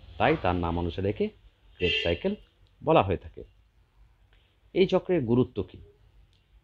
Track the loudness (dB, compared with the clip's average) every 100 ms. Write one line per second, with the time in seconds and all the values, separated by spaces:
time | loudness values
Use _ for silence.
0 | -12 0 0 2 0 0 -2 -2 -4 -4
1 | -4 -2 -4 -8 -20 _ _ -4 -2 0
2 | -2 -2 -2 -6 -12 _ _ _ 2 4
3 | 4 -2 -6 -18 -20 _ _ _ _ _
4 | -20 _ _ _ _ _ _ 0 2 2
5 | 0 -2 2 2 2 -2 -8 -10 -20 _
6 | _ _ _ _ _ -18